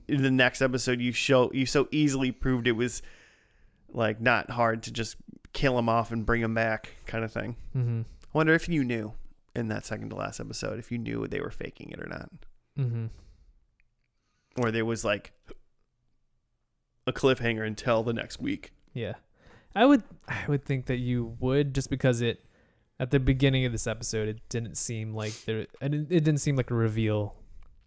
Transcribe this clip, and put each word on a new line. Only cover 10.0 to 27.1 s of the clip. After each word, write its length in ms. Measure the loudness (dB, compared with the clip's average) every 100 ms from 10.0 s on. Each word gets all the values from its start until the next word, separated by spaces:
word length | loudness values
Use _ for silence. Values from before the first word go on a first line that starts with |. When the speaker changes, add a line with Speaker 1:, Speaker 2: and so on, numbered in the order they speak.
| -8
Speaker 1:
to 60 | -8
last 220 | -8 -8
episode, 360 | -10 -8 -6 -8
if 120 | -8
you 60 | -8
knew 280 | -6 -6 -4
they 120 | -6
were 100 | -6
faking 400 | -8 -10 -12 -16
it 80 | -12
or 60 | -12
not. 220 | -12 -14 -18 -20 -20 _ -6
Speaker 2:
Mm-hmm. 280 | -4 -4 -8 -12 -20 -20 -20 _ _ _ _ _ _ _ _ _ _ -2
Speaker 1:
Or 80 | 0
there 140 | 0 -2
was, 200 | -2 -2
like, 260 | -2 -6 _ -20 -20 _ _ _ _ _ _ _ _ _ _ _ _ _ _ -8
a 60 |
cliffhanger 520 | 0 2 2 0 -2 -4
until 380 | -4 0 0
the 100 | 0
next 260 | -4 -6 -6
week. 320 | -4 -4 -8 _ _
Speaker 2:
Yeah. 200 | -8 -8 -10 _ _ -20 -20 _ 4
I 100 | 8
would, 180 | 8 4 -16 -10
I 160 | -6 -2
would 160 | -2 0
think 200 | -4 -2
that 100 | -2
you 380 | 0 0 -2 -4
would, 340 | 0 2 2 -2
just 140 | -2
because 320 | 2 2 2
it, 220 | 0 -2 _ _ _ _ _ _
at 120 | 2
the 80 | 4
beginning 460 | 4 4 4 4 0
of 60 |
this 140 | -2 -4
episode, 400 | -4 -4 -2 -2
it 120 | -4 -6
didn't 260 | -6 -4 -4
seem 360 | -4 -4 -6
like 200 | -4 -6 -6 -4
there, 220 | -4 -4 -6
and 120 | -2
it, 80 | -2 2
it 140 | 4
didn't 160 | 4 4
seem 160 | 2 2
like 160 | 2
a 20 | 2
reveal 600 | 2 2 2